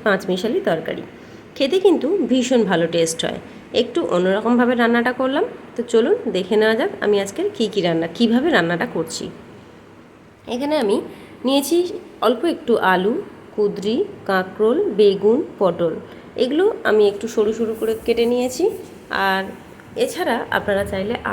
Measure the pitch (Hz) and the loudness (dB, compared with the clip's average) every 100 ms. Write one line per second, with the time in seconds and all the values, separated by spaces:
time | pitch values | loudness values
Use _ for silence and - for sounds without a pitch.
0 | 220 190 - 185 220 349 240 165 - - | 0 0 0 -2 0 -2 0 -2 -4 -10
1 | - - - - - - 269 370 392 285 | -12 -18 -20 -20 -12 -2 0 4 4 4
2 | 262 392 254 262 233 254 196 175 170 170 | 2 0 2 2 4 2 4 2 2 2
3 | 165 165 - - - - - - 240 339 | 0 -2 -6 -6 -12 -20 -4 -2 0 -2
4 | - 180 185 196 220 240 240 247 233 240 | 0 0 2 0 2 2 2 2 2 2
5 | 240 247 262 285 480 - - - 233 226 | 0 0 -2 0 -2 -6 -14 -10 0 2
6 | 247 480 247 185 180 214 220 220 359 - | 4 2 0 -2 0 2 4 2 -2 -2
7 | 208 208 196 - 403 - 214 190 170 165 | 0 0 0 -4 -4 -2 -2 0 0 0
8 | 165 - 233 240 320 240 165 175 170 175 | -2 0 2 2 2 2 2 -2 -4 -4
9 | 160 - - - - - - - - - | -6 -6 -10 -14 -20 -20 -20 -20 -20 -20
10 | - - - - - 240 285 302 214 247 | -20 -20 -20 -20 -10 -6 -2 0 2 0
11 | - - - - 240 277 285 339 359 - | -2 -14 -20 -4 0 2 2 0 0 -6
12 | - - 330 - 339 269 - 226 190 185 | -12 -2 0 2 0 -2 0 2 4 2
13 | 190 302 - - - - 202 175 190 254 | 2 -2 -6 -16 -12 -2 -2 -2 -2 -2
14 | 415 - - 190 185 - 214 294 403 196 | -2 -6 -2 -2 -2 0 2 2 0 4
15 | 208 190 202 247 339 - 185 170 170 - | 4 6 2 2 0 0 0 2 -2 -2
16 | - - - - 247 294 403 - - 214 | -12 -20 -10 -2 0 2 2 2 2 4
17 | 202 202 220 226 208 220 220 220 220 220 | 4 2 -4 0 0 0 -4 -2 -4 -2
18 | - 233 233 247 254 - 381 - - - | -2 0 2 0 -2 0 -2 -2 -14 -16
19 | - - 196 190 196 233 - - - - | -8 -2 0 0 -4 -10 -18 -20 -10 -4
20 | 254 302 339 240 - 196 208 196 202 196 | -2 -2 -2 -2 -2 -4 0 -2 -2 -4
21 | 202 233 - | -4 -4 -4